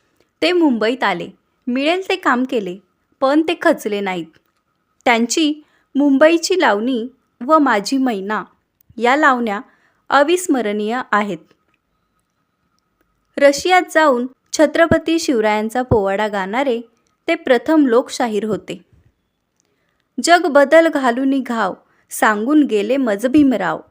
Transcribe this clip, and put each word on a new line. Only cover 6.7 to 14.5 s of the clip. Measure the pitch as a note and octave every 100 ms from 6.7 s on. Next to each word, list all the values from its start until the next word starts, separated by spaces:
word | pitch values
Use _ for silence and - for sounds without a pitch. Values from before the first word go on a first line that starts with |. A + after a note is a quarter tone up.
| G3+ A#3+ A#3+ B3 _ _ - B3
व | D#4
माझी | C4+ G#3+ G3+ C4+
मैना | C4 G3 G3 G#3 - _ _ _ _ -
या | A#3 C#4+
लावण्या | D4+ B3 A3+ G3+ - _ _ _ -
अविस्मरणीय | C4+ D4 F4+ - C4 G#3 G#3 G#3+ B3+ -
आहेत. | G#3 G#3 E3+ _ _ _ _ _ _ _ _ _ _ _ _ _ _ _ _ _ _ _ -
रशियात | C#4+ C#4+ F4 F#4 F4
जाऊन | D#4+ D4+ A#3+ B3+ _ -